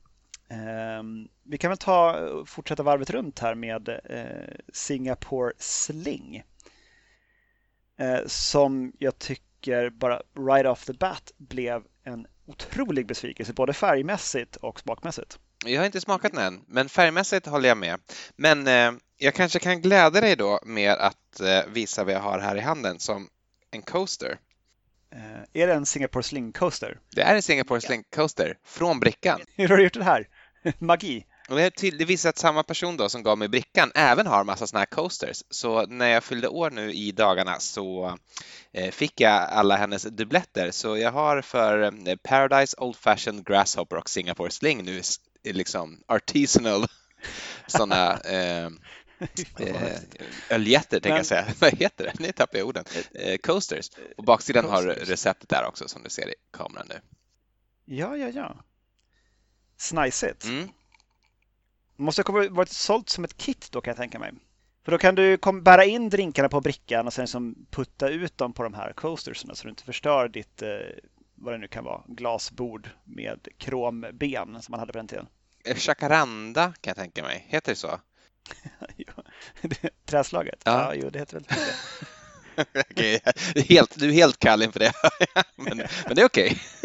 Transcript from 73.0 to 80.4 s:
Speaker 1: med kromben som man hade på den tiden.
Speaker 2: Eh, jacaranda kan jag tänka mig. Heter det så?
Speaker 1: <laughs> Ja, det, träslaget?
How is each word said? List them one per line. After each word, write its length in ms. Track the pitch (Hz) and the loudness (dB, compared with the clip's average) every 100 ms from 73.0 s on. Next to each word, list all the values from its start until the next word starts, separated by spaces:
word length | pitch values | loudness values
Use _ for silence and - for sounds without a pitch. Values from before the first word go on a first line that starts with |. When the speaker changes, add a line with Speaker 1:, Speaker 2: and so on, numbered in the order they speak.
Speaker 1:
med 440 | _ 117 107 - - - | _ -12 -12 -12 -16 -16
kromben 1040 | - 127 120 117 113 120 143 127 92 113 | -8 -4 -4 -6 -12 -6 -6 -4 -10 -14
som 100 | 110 | -14
man 80 | 117 | -12
hade 120 | 113 | -10
på 60 | 117 | -12
den 100 | 110 | -12
tiden. 180 | 101 - _ _ _ | -14 -16 _ _ _
Speaker 2:
Eh, 120 | - 123 - | -8 -6 -2
jacaranda 840 | 151 143 156 135 110 110 127 175 175 | -2 2 2 2 -4 -8 -2 -2 -2
kan 100 | - | -10
jag 60 | 92 | -10
tänka 260 | 90 - | -10 -10
mig. 220 | 71 85 - | -8 -8 -4
Heter 240 | 151 - | -6 -4
det 40 | 101 | -6
så? 240 | 80 85 | -6 -10
Speaker 1:
<laughs> 920 | _ _ _ _ - - - - - - | _ _ _ _ -20 -18 -20 -20 -20 -18
Ja, 160 | - - - - - - | -18 -18 -20 -20 -20 -12
det, 280 | 165 147 170 _ - | -10 -8 -10 _ -4
träslaget? 560 | 147 135 175 | -2 0 -4